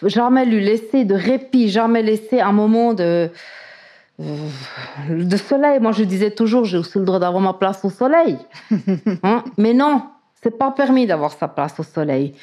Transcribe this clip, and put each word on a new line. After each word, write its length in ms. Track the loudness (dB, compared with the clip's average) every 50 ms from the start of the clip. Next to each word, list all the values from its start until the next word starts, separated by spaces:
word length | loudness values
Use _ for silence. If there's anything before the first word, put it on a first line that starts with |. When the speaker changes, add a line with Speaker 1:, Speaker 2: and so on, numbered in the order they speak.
Speaker 1:
Jamais 440 | -2 0 0 2 2 2 2 2 2
lui 180 | 2 2 2 2
laisser 400 | 2 0 -2 -2 -2 0 0 2
de 100 | 2 0
répit, 540 | 0 0 0 -2 -2 -2 0 0 2 2 2
jamais 340 | 2 0 2 2 2 2
laisser 380 | 2 0 -2 -2 -2 -2 0 0
un 120 | 2 2
moment 420 | 2 2 4 4 2 2 2 0 0
de, 360 | 0 0 0 0 0 0 -2 -6 -12 -20 -20 -20 -20 -20 -20 -20 -20 -20 -20 -20 _ _ _ _ -14
euh, 40 | -10 -10 -10 -8 -10 -10 -12 -12 -16 -16 -16 -16 -16 -16 -14 -12 -8 -6
de 260 | -4 -2 -2 0 -2
soleil. 440 | -2 0 0 0 2 2 2 2 2
Moi, 120 | 2 2
je 120 | 2 0 0
disais 260 | 0 0 0 0 0
toujours, 340 | 0 0 0 2 2 2 2
j'ai 140 | 2 0 -2
aussi 200 | -2 -2 -2 -2
le 60 | 0
droit 140 | 2 2 2
d'avoir 240 | 0 0 0 0
ma 100 | 0 0
place 320 | 0 0 -2 -2 -2 -2 -4
au 60 | -6
soleil. 460 | -2 0 0 2 4 2 2 2 -2 -4 -8 -16 -20 -12 -6 -4
Speaker 2:
<laughs> 60 | -4 -2 0 -2 -2 -2 -2 -4 -4 -2
Speaker 1:
Hein ? 220 | 0 0 0 0 -2 -6 -2 0
Mais 160 | 2 2 4
non, 280 | 4 2 2 0 0 -4 -6 -20 _ _ _ _ _
c'est 140 | -6 -4 -2
pas 140 | -2 -4 -2
permis 360 | 0 0 2 2 4 2 2
d'avoir 260 | 2 0 -2 -2 -4
sa 140 | -6 -6 -8
place 320 | -6 -6 -6 -6 -6 -6 -10
au 40 |
soleil. 500 | -12 -8 -6 -4 -2 -2 -2 -2 -2 -4 -8 -14